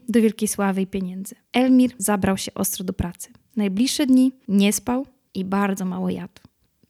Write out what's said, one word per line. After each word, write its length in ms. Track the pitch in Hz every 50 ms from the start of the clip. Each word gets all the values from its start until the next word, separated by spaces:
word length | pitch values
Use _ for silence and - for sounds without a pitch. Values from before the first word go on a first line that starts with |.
| - -
do 120 | 214 240
wielkiej 260 | 220 220 208 - 214 208
sławy 340 | - - 202 196 190 190
i 60 | 190 185
pieniędzy. 480 | - 196 190 180 185 190 196 - - - _ _ -
Elmir 380 | 247 254 262 254 254 254 247 247 -
zabrał 400 | - - 208 196 190 190 190 190
się 160 | - - -
ostro 320 | - 196 - - - 185
do 80 | 185 190
pracy. 360 | - - 175 175 - - - _ _ _ _ _
Najbliższe 500 | 226 208 196 185 196 247 269 - - 302
dni 260 | 254 262 254 254 262 262 _ _ -
nie 260 | 190 202 196 202 208
spał 320 | - - - 247 254 277 - _ _ _ _ -
i 120 | 190 185
bardzo 400 | 185 196 196 202 196 196 196 190
mało 240 | 185 180 185 185 185
jadł. 240 | 185 180 175 - _ _ _ _ _ _ _ _ _ _ _ _